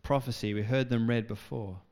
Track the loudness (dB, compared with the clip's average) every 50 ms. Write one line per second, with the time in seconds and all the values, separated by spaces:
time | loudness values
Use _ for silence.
0 | 2 2 2 2 2 -2 -4 -2 -2 -2 0 0 0 2 2 2 2 2 2 2
1 | 4 4 2 2 0 -2 -6 -10 -8 -8 -8 -6 -6 -8 -10 -12 -16 _